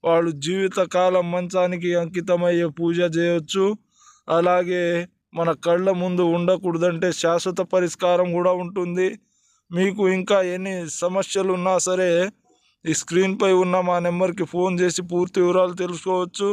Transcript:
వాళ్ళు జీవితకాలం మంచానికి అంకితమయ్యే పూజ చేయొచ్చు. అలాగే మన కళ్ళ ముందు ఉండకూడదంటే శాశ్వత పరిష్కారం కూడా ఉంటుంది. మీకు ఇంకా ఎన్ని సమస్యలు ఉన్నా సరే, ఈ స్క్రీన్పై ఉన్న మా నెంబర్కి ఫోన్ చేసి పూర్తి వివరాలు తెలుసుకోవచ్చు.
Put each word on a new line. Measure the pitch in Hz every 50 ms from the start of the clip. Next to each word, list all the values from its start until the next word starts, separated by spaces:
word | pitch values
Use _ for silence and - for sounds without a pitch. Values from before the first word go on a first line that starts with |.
| -
వాళ్ళు | 170 165 165 170 170 160 143
జీవితకాలం | 139 160 185 190 190 185 180 196 185 165 - 180 180 185 185 185 175 170
మంచానికి | 175 180 180 175 185 185 180 180 180 175 170 175 175
అంకితమయ్యే | 175 170 165 180 180 165 175 180 175 175 175 175 170 170 160
పూజ | 143 - 170 170 170 170 175 175
చేయొచ్చు. | 160 165 170 170 175 170 156 156 - 196 190 202 214 208 _ _ _ _ - - - _ _
అలాగే | - 160 170 170 180 180 180 180 175 180 180 175 170 175 170 175 180 _ _ _ _ _
మన | 165 170 170 156 -
కళ్ళ | - 170 175 180 185 196 190
ముందు | 180 180 185 180 175 180 170
ఉండకూడదంటే | 165 175 175 180 185 175 190 180 170 165 170 180 170 165 180 180 160
శాశ్వత | - - 165 170 175 - 190 175 185 185
పరిష్కారం | - - 185 180 170 - _ 190 175 175 175 180 180 170
కూడా | 175 175 180 180
ఉంటుంది. | 180 180 175 190 202 180 175 175 180 185 190 - - _ _ _ _ _ _ _ _ _ _
మీకు | 175 170 190 202 190 202 202 185
ఇంకా | 190 185 185 - 202 196 185
ఎన్ని | 180 180 185 190 196 190 180 170 156 -
సమస్యలు | - 170 180 185 196 190 - - 196 190 190 185
ఉన్నా | 180 175 190 185 175
సరే, | - 185 185 185 185 180 170 170 185 202 - _ _ _ _ _ _ _ _ _ _
ఈ | 165 156
స్క్రీన్పై | - - - 165 180 190 190 190 202 196 190 185
ఉన్న | 185 185 185 180 185
మా | 180 180 180 175
నెంబర్కి | 170 175 175 175 185 185 170 - 170
ఫోన్ | - - 175 180 190 180
చేసి | 175 180 180 165 - 180
పూర్తి | 170 175 175 180 180 - 196
వివరాలు | 180 175 180 185 185 180 175
తెలుసుకోవచ్చు. | 175 180 175 175 160 - 190 185 180 180 175 - - 202 202